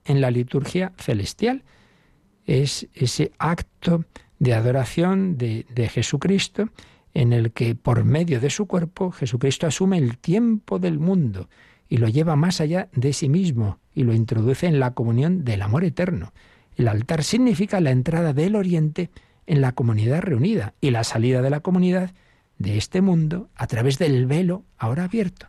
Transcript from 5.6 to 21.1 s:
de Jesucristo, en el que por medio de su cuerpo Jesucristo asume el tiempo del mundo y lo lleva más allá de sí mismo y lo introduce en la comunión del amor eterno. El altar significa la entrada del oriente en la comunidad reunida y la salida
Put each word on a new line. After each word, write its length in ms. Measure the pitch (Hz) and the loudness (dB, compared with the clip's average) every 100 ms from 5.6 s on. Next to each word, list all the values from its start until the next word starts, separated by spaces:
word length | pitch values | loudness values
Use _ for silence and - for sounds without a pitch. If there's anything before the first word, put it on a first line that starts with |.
| - | -6
de 160 | 120 110 | -4 -2
Jesucristo, 840 | - - 143 170 196 - - 220 - - _ _ | -2 -2 -2 0 0 0 -4 -6 -8 -20 _ _
en 180 | 139 120 | 0 2
el 200 | 120 113 | 2 0
que 240 | - 117 117 | -2 -2 -2
por 280 | - 113 | 0 2
medio 360 | 110 147 175 123 | 2 2 2 0
de 100 | 139 | 0
su 160 | - 208 | -2 -2
cuerpo 460 | 180 165 - 185 | -2 -2 -4 -6
Jesucristo 560 | - 131 120 135 - 165 | -4 -4 -2 -2 0 -2
asume 300 | - 190 185 | 0 0 2
el 200 | 123 120 | 0 -2
tiempo 640 | - 196 240 214 - 190 | -2 2 2 0 -2 -4
del 180 | 180 156 | -2 0
mundo 500 | 165 190 127 95 - _ - _ - | 0 2 0 -4 -12 _ -20 _ -4
y 100 | 123 | 0
lo 100 | 113 | 2
lleva 260 | 127 160 | 2 2
más 260 | 147 175 175 | 2 2 0
allá 280 | 151 175 190 | -2 -2 -4
de 200 | - 135 | -2 -2
sí 160 | 135 135 | 0 0
mismo 500 | 165 180 117 104 - _ | 2 2 0 -2 -4 _
y 80 | - | -2
lo 100 | 123 | 2
introduce 540 | 117 110 113 110 135 175 | 2 2 0 0 0 2
en 140 | 147 | 2
la 120 | 127 | 0
comunión 500 | 123 117 117 151 185 | -2 0 2 2 0
del 180 | 127 101 | -2 -2
amor 220 | 101 131 | 0 0
eterno. 480 | 185 - 185 120 98 - - _ _ - | 0 0 -2 -4 -8 -16 -20 _ _ -2
El 120 | 117 | 0
altar 340 | 104 120 165 | 0 -2 -4
significa 580 | 139 240 254 160 202 196 | 0 2 2 2 0 0
la 120 | 151 | 2
entrada 400 | 127 127 165 170 | 2 2 0 0
del 240 | 135 180 214 | 0 0 0
oriente 540 | 185 170 151 156 175 - - _ - | 0 0 0 -2 -8 -10 -20 _ 0
en 140 | 147 | 2
la 120 | 131 | 2
comunidad 500 | 123 120 107 110 151 | 0 0 2 2 0
reunida 520 | 190 120 170 208 101 - | 0 0 2 0 -4 -2
y 100 | 147 | 0
la 140 | 113 | 0
salida 380 | 113 | -2